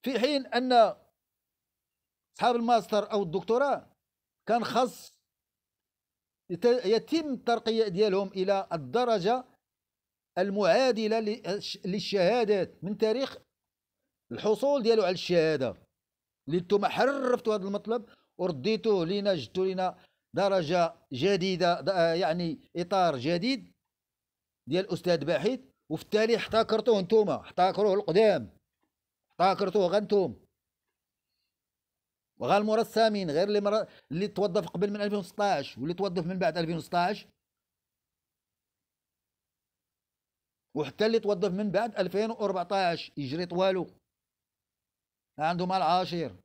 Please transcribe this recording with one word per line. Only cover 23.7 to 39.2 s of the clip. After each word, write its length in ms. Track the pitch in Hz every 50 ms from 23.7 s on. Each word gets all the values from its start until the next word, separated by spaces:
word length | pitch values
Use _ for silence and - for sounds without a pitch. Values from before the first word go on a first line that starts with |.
| _ _ _ _ _ _ _ _ _ _ _ _ _ _ _ _ _ _ _
ديال 260 | - 143 180 185 - 180
استاذ 320 | - - 180 175 160 143
باحث، 340 | 147 170 139 143 214 262 254 - _ _ _ _ _
وفي 140 | 151 160 -
التالي 320 | _ - 208 220 226 233
احتكرتوه 680 | - - - - 220 220 - 220 214 220 254 226 196
نتوما، 400 | 185 175 220 220 214 190 139 107
احتكروه 520 | - - - - 180 190 170 180 214 214 185
القدام. 640 | 202 202 - 160 196 226 214 185 147 113 95 _ _ _ _ _ _ _ _ _ _ _ _ _ _ _ _ _
طاكرتوه 500 | - 170 190 190 175 202 185 175 208 190
غا 120 | 165 175 208
نتوم. 460 | 208 - 208 202 185 143 - - _ _ _ _ _ _ _ _ _ _ _ _ _ _ _ _ _ _ _ _ _ _ _ _ _ _ _ _ _ _ _ _ _ _ _ _ _ _ _ _
وغا 180 | 107 127 175
المرسمين، 760 | 202 214 214 214 220 233 - - 220 226 220 214 202 190 160
غير 160 | 139 156 185
اللي 140 | 202 208 208
مر-، 260 | 202 202 208 220 196 - - - _ _
اللي 160 | 135 165 196
توظف 400 | 208 - - 202 208 170 214 185
قبل 220 | 165 - 165 196 202
من 120 | 202 214
ألفين 180 | 202 208 208 202
وستاش 580 | 190 - - - 208 202 185 143 135 - -
واللي 160 | - 123 160 175
توظف 320 | 180 196 202 175 185 165
من 140 | 170 190 185
بعد 180 | 185 165 156
ألفين 200 | 175 170 160 175
وستاش. 500 | 165 147 - - 175 175 180 214 - - _ _ _ _ _ _ _ _ _ _ _ _ _ _ _ _ _ _ _ _ _ _ _ _ _ _ _ _ _ _ _ _ _ _ _ _ _ _ _